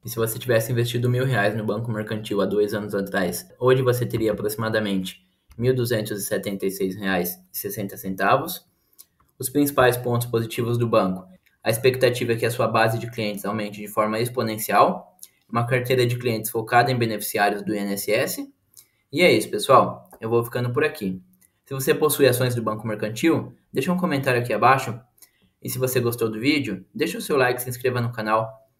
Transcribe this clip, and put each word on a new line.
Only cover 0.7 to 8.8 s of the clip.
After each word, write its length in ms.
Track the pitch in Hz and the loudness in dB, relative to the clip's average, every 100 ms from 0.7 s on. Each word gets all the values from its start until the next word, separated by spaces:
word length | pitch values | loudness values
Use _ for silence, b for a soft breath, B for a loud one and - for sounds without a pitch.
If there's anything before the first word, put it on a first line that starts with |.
| 120 117 123 120 | 0 0 0 0
mil 160 | 123 131 | 2 2
reais 300 | 117 101 113 | 2 2 0
no 100 | 107 | -2
Banco 240 | 107 120 | -4 -4
Mercantil 520 | 107 107 107 104 101 | -4 -4 -6 -4 -2
há 40 | 95 | 0
dois 280 | 104 104 | 2 0
anos 200 | 107 104 | 0 -4
atrás, 560 | 101 95 98 90 - - - | -4 -2 -2 -2 -4 -12 -2
hoje 240 | 123 131 | 2 4
você 240 | 123 120 120 | 4 0 0
teria 280 | 117 110 | 0 0
aproximadamente 920 | 95 104 - 110 110 107 95 92 - _ _ _ - | 0 -4 -4 -2 0 0 -2 -4 -12 _ _ _ -2
mil 160 | 120 | 0
duzentos 480 | 127 117 113 107 104 | 0 0 -2 -2 -6
e 40 | 98 | -4
setenta 400 | 101 104 98 98 | -4 -4 -4 -4
e 60 | |
seis 240 | 95 95 95 | -2 -4 -4
reais 440 | 98 92 90 - _ | -2 -2 -2 -6 _
e 40 | - | -10
sessenta 380 | 101 95 98 - | -8 -6 -8 -8
centavos. 720 | 95 95 98 135 165 - _ _ | -10 -2 2 2 0 -10 _ _